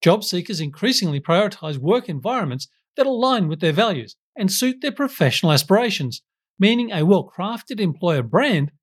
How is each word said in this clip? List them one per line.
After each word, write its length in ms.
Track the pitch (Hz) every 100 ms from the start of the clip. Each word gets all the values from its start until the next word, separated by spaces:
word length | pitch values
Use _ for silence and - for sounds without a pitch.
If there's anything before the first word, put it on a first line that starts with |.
Job 220 | - 170
seekers 360 | 202 180 170 185
increasingly 600 | 151 143 220 254 180 143
prioritize 580 | 139 170 208 - 160 143
work 300 | 139 233 247
environments 580 | 147 175 254 170 127 - _ _ -
that 100 | 269
align 400 | 247 254 254 170
with 140 | 156
their 120 | 165
values 440 | 156 226 160 110 - _ -
and 160 | 196
suit 260 | 196 254 262
their 100 | 294
professional 600 | - 285 - 143 - 170
aspirations, 680 | 147 - 196 240 196 131 123 _ _ _ _
meaning 320 | 196 233 233
a 140 | 190 156
well-crafted 720 | 190 - - 190 226 - 220
employer 460 | 190 143 175 151
brand 480 | 117 165 285 180 143 _